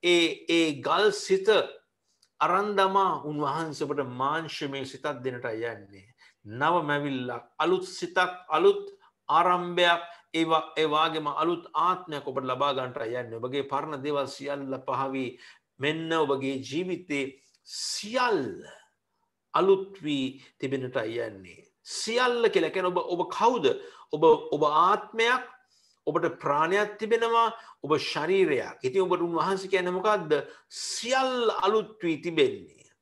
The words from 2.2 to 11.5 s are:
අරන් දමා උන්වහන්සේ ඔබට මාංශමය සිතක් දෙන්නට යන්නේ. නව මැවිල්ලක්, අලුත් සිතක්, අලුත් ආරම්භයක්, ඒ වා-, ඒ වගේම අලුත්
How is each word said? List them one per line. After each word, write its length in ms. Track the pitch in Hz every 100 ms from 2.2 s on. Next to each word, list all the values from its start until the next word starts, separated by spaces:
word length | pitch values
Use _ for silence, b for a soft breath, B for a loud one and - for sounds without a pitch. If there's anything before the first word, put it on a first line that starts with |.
| _ _
අරන් 320 | 156 180 208
දමා 400 | 196 190 196 190 156
උන්වහන්සේ 600 | 147 151 143 151 160 139
ඔබට 240 | 147 147 131
මාංශමය 720 | 123 135 160 160 - 143 135 131
සිතක් 340 | 135 151 135
දෙන්නට 260 | 131 123 120
යන්නේ. 600 | 110 117 107 104 101 98 _ b b
නව 400 | 104 113 147 175
මැවිල්ලක්, 600 | 147 143 143 131 123 120 -
අලුත් 300 | _ 156 185
සිතක්, 480 | 180 - 175 190 180 - -
අලුත් 440 | 156 190 202 - b b _ _
ආරම්භයක්, 760 | 151 175 180 175 175 175 170 - B _
ඒ 160 | 160
වා-, 280 | 160 160 151
ඒ 140 | - 156
වගේම 400 | 151 160 156 147
අලුත් 360 | 143 165